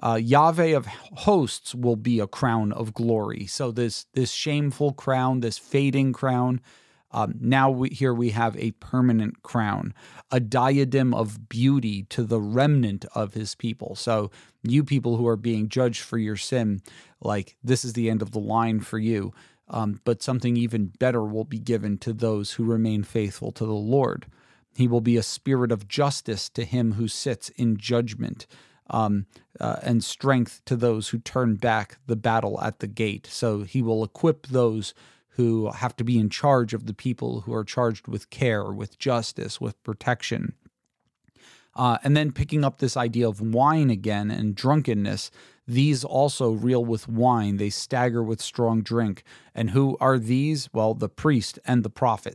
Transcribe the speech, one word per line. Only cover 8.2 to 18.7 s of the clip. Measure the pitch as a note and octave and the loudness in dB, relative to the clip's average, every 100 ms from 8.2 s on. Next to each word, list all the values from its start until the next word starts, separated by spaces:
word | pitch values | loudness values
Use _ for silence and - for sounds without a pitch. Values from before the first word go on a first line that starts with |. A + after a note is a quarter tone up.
| A#2+ | 0
have | G#2+ A#2 - | 0 0 0
a | A2+ | -6
permanent | - - B2+ B2+ A2+ A2 - | -6 -4 2 4 2 0 -6
crown, | - A#2+ G#2+ G2 A2 - - - - | -4 -2 0 -2 -6 -10 -18 -20 -2
a | B2+ | 0
diadem | A2+ B2+ B2+ C#3 C3+ C3+ B2+ | 2 2 4 4 2 2 2
of | A2+ G#2+ - A2 | 2 -2 -6 -8
beauty | A2+ C3 C#3 A2+ G2+ | 0 2 2 0 -4
to | G2 - | -6 -4
the | A2+ A#2 | 0 0
remnant | G#2 A#2+ C#3+ D3 A2+ G2 - | 0 2 4 4 2 0 -6
of | - G#2 | -6 -4
his | - G#2+ | -6 -8
people. | - A#2 A2 - | -6 -6 -6 -10
So | G2 - A2 G#2 - - _ | -6 -2 0 -2 -8 -20 _
you | A#2 C3+ | 0 2
people | C#3+ C#3 A#2+ A#2 | 2 0 2 2
who | A#2+ | 2
are | A2 | 2
being | A#2 A2 G#2+ | 0 -2 0
judged | B2+ B2+ A2+ | 0 0 0
for | - A#2 | -6 -4
your | G#2+ G#2 | -2 -4
sin, | - B2+ A2 F#2+ - - - _ | -4 0 0 -2 -6 -20 -20 _
like, | - G#2 F#2+ _ | -4 -2 -4 _
this | A#2+ B2+ | 0 0
is | B2+ | 0
the | A2+ A2+ | -2 0
end | A2 | 0
of | G#2 | -2
the | A2 | -4
line | G2+ A2 A#2 | -2 0 2